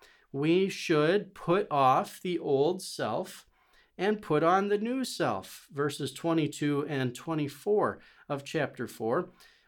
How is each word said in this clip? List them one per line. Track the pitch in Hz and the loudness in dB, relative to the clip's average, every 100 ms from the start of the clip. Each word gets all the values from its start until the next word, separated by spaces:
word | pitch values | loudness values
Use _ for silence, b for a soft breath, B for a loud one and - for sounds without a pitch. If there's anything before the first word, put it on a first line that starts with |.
| b b b | b b b
We | 139 156 180 190 | -2 2 4 2
should | - - 156 151 202 - | -2 0 2 4 2 -2
put | - - 185 202 | -6 0 2 2
off | 143 131 147 202 - | 4 4 4 2 -6
the | 185 170 | -4 -4
old | 156 135 151 185 | 2 4 4 0
self | - - 117 127 196 - - b b b b b | -6 -6 -4 -2 -6 -12 -20 b b b b b
and | 190 214 | -2 -2
put | - 151 | 0 2
on | 165 190 202 | 4 4 4
the | 202 | 0
new | 226 262 | 0 -4
self, | 247 - 147 98 - - - | -4 -2 -2 -2 -6 -16 -10
verses | 139 147 143 139 | -4 -2 -2 -6
twenty-two | - 165 160 147 - 147 143 156 | -4 0 2 0 0 -2 0 -2
and | 139 131 - | -2 -2 -4
twenty-four | - 156 143 - 208 208 127 - B B B | -6 -4 -4 -4 0 2 2 -2 B B B
of | 139 | -8
chapter | - 160 131 - 113 | -4 -4 -4 -4 -10
four, | - 113 143 180 - b b | -4 -2 0 -2 -10 b b